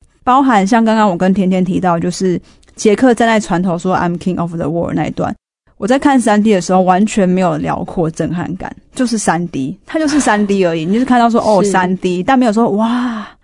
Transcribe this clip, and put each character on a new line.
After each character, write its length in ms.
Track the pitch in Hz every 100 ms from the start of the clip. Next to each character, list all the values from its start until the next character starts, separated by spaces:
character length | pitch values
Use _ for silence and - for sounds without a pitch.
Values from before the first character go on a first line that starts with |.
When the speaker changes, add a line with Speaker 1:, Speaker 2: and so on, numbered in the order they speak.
| _ _
Speaker 1:
包 220 | - 254
含 240 | 269 220 190
像 160 | 233
刚 140 | 226 220
刚 120 | 208
我 60 | 170
跟 180 | 185
天 160 | 196 185
天 140 | 185
提 160 | 185 175
到， 180 | 180 170
就 140 | 175
是 300 | 175 185 170 - _ _ -
杰 180 | 220
克 200 | 202 262
站 120 | 233 233
在 140 | 220
船 240 | 208 175
头 140 | 185 175
说 180 | 185 185
“I'm 220 | 175 170
king 200 | 185 175
of 160 | 170
the 160 | 170 156
world” 260 | 170 170 170
那 100 | 156
一 40 |
段， 220 | - 170 - _ _ _ -
我 100 | 208
在 100 | 269
看 220 | 294 269
三 240 | 226 208
D 100 | 214
的 60 | 196
时 140 | 175
候 80 | 185
完 240 | 185 185 214
全 240 | - 185
没 100 | 185
有 160 | 180 151
辽 300 | 165 147 175
阔 260 | - 165
震 240 | 160 160 175
撼 180 | - 185
感， 180 | - - _
就 120 | - 247
是 120 | 226
三 300 | - 165 175
D， 320 | 143 135 190 -
它 120 | 320
就 80 | 311
是 100 | 294
三 260 | 254 214 202
D 200 | 196 175
而 100 | 165
已。 100 | 160
你 60 |
就 80 | 214
是 60 | 254
看 120 | 247
到 120 | 233
说， 100 | 226
哦， 240 | - 208
Speaker 2:
是。 80 | 202
Speaker 1:
三 260 | 190 180 185
D， 220 | 185 180
但 160 | 180 262
没 80 | 247
有 60 |
说， 180 | 208 233
哇， 540 | 202 226 247 247 220 202 -